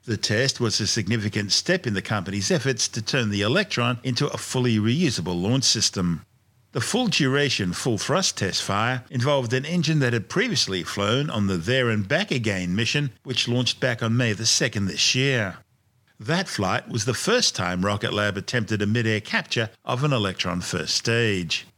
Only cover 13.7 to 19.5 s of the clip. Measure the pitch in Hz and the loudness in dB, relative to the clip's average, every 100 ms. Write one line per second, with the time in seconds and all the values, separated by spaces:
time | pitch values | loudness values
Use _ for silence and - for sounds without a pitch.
13.7 | - 131 113 113 117 120 101 113 - 135 | 0 -2 0 0 2 2 0 0 2 0
14.7 | 107 98 - - 127 139 127 98 - _ | 0 -2 0 0 2 2 2 -2 -6 _
15.7 | _ _ _ _ _ 107 170 190 - 95 | _ _ _ _ _ -2 -2 -2 -2 0
16.7 | 113 - 123 107 117 - 240 - - 90 | 0 -2 -4 -2 -2 2 2 2 0 -2
17.7 | 90 98 101 - 104 104 98 92 123 98 | 0 0 0 -2 0 0 -2 -2 -2 0
18.7 | 107 104 117 113 107 - 226 160 | 0 0 2 2 0 0 -4 -2